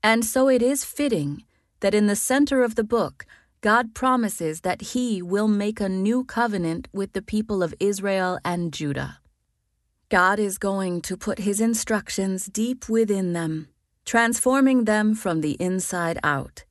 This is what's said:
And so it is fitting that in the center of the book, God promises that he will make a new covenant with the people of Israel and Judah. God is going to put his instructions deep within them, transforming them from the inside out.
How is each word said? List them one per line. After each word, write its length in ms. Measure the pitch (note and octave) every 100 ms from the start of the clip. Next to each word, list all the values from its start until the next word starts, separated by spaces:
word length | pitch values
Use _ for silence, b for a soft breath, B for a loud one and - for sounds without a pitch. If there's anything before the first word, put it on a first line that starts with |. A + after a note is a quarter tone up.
And 220 | G#3+ A3+ A3+
so 240 | C4 C4+
it 120 | B3+
is 220 | A#3+ C#4
fitting 600 | - - C#4+ G#3 C#3+ C#3+ - _ _ _
that 160 | G3 G#3
in 120 | G#3
the 100 | G3+
center 460 | - C4 D4 C4+
of 120 | B3 A3+
the 80 |
book, 420 | A3 A#3 D#3+ - - b b b
God 340 | G#3 A3 A#3 -
promises 680 | C4 B3+ G#3+ - E3 D#3+
that 200 | F#3 -
he 400 | - B3 B3 G3+
will 260 | F3 G3 G#3+
make 320 | G#3 G#3 A3
a 80 | G3+
new 380 | F#3+ G3 A#3+ B3+
covenant 640 | - A#3+ G#3 E3 E3 -
with 220 | G3 G3
the 80 | G3
people 420 | G3 G#3+ A3 G#3
of 100 | E3+ -
Israel 600 | G3 G3 G3 F#3+ F#3 F3+
and 300 | - F3 F3
Judah. 460 | - D3+ C3+ C3+ - _ _ _ _ _ _ _ _ _
God 280 | G3 F3+ G3+
is 200 | G#3 G3
going 440 | G3+ G3 F#3 F3
to 120 | - F#3
put 240 | - -
his 220 | G3+ G3+
instructions 840 | A3+ A3+ - G#3+ G3+ - G3 F#3+ -
deep 420 | - A3+ B3+ -
within 420 | A3+ A3 G3+ F#3
them, 380 | E3+ D#3+ D#3+ D#3+ _ _ _
transforming 800 | - A#3 A#3 A#3 B3+ C4 C4+ B3+
them 320 | A3 G#3+ G#3+ G#3+
from 240 | G3 E3
the 140 | D3+ -
inside 580 | F3+ F#3 F3+ F3+ E3+ E3
out. 420 | - C#3+ B2+ - -